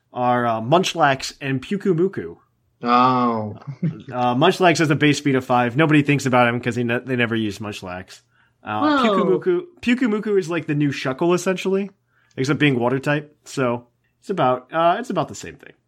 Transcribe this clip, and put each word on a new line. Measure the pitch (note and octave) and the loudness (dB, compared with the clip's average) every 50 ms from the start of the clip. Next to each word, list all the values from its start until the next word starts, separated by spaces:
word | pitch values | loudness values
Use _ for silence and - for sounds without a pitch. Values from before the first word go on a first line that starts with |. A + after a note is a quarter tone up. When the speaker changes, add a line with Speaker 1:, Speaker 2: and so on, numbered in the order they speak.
| _ _ | _ _
Speaker 1:
are, | - B2 B2 B2 B2 B2 A#2+ | -6 -2 0 0 2 2 2
uh, | A#2+ A2+ G#2+ | 0 -2 -2
Munchlax | A2 A#2+ D#3 F3 F#3 - - E3+ D#3 C#3+ C3+ C3 - - - - | 0 2 2 2 2 0 0 2 2 2 2 0 -4 -10 -12 -8
and | C#3+ C#3 C3+ B2+ | -6 -4 -4 -4
Pyukumuku. | B2+ - G3+ G3 - G3+ F3 D#3+ F3 G3 G3 - - - - - _ _ _ _ _ _ _ _ | -4 -4 -6 -2 0 0 2 2 0 0 -2 -4 -10 -10 -12 -18 _ _ _ _ _ _ _ _
Speaker 2:
Oh. | - A#2+ B2 B2 B2+ B2+ B2+ B2 B2 A#2+ A#2 A2 G#2+ G#2+ G#2+ A2 - - C3+ - | -2 2 4 4 4 4 4 2 2 0 0 -2 -4 -8 -10 -12 -14 -16 -8 -6
<laughs> | - D#3+ - A2 - - | -6 -6 -6 -8 -12 -10
Speaker 1:
Uh, | - B2 B2 B2 B2 | -4 -2 0 0 2
Munchlax | B2+ D#3 F3+ F3+ - F#3 F3 D#3+ - | 4 4 2 4 4 4 2 4 4
has | E3 D3 | 2 2
a | D#3 | 2
base | B2+ D3+ D3+ C#3+ C#3+ | 2 2 2 2 2
speed | - D3 C3+ | 0 0 0
of | C3 B2+ | 0 0
five. | - B2+ B2 B2 B2 A2+ | 2 2 2 2 2 2
Nobody | C3+ E3 D#3 D3+ D3+ | 2 2 4 4 4
thinks | D3 D3 D3 C3+ - | 4 2 0 0 0
about | C3+ B2+ B2 B2 A#2+ | 2 4 4 4 4
him | A#2 A#2+ | 2 0
'cause | A#2 B2 A2 | -2 -4 -2
he | A#2+ B2 | -2 -2
ne-, | A#2 A#2+ B2 B2 | -2 -2 -4 -4
they | B2+ C3 | -4 -2
never | B2 A#2+ A2 A#2 | -2 0 0 0
use | A2+ A2 G#2 G2 - | -2 -2 -4 -4 -6
Munchlax. | A2 G#2 G#2 - - F#2 F2+ F#2 F#2 - - - _ _ _ _ _ _ _ _ - | -10 -10 -10 -10 -12 -12 -12 -12 -14 -16 -20 -20 _ _ _ _ _ _ _ _ -10
Uh, | - G#2+ G#2+ | -8 -4 -2
Speaker 2:
Oh. | C4 D4+ D4 C#4 B3+ A3 G3+ F#3 F3+ F#3 F#3 - | 0 0 0 2 2 2 2 2 2 0 0 0
Speaker 1:
Pyukumuku, | - F#3 F3 F3 F3+ - _ _ | 0 0 -2 -2 -4 -8 _ _
Pyukumuku | - A#3 B3 B3 C4+ A#3 G#3 G#3+ G3 A3 G#3 F#3+ | -2 0 0 0 0 0 -2 -2 -2 0 0 0
is | F3+ D#3 | 0 0
like | F3 E3 D3 | -4 -4 -4
the | - D3+ | -2 -2
new | D3 D3 C#3+ | 0 0 -2
Shuckle, | C3+ - - C#3 C3 C3 F3 E3+ F3+ | -2 -4 -4 -6 -4 0 0 0 0
essentially, | F3 F3 G3 F#3 F3+ - F#3+ F#3+ F#3+ G3+ F#3+ - _ _ _ _ _ _ _ _ | 0 0 -2 -4 -2 -2 -2 -2 -2 -4 -6 -10 _ _ _ _ _ _ _ _
except | - C3+ B2+ D3+ B2+ | -4 -2 -2 0 2
being | D3 D3 C3+ A#2+ | 2 2 2 2
water | A#2 B2 C3 C3+ | 0 0 -2 -2
type. | - D3 D3 D3+ D3+ D3 _ _ _ | -2 -2 -2 -2 -4 -8 _ _ _
So | - - C#3+ C3+ B2 A#2+ A#2+ - _ _ _ _ _ _ _ | -10 -6 -4 -2 -2 -2 -4 -8 _ _ _ _ _ _ _
it's | _ - | _ -6
about, | G3 F3 D3 B2+ B2+ - - _ | -2 0 2 2 0 0 -4 _
uh, | - D#3+ E3 E3+ F3+ G#3+ | -2 2 2 2 2 0
it's | A#3+ - | -2 -4
about | G#3 E3+ C3+ A#2 | -4 -4 -4 -4
the | G#2 | -8
same | - - E2+ D#2 | -14 -14 -16 -16
thing. | - - - - _ _ | -18 -20 -20 -20 _ _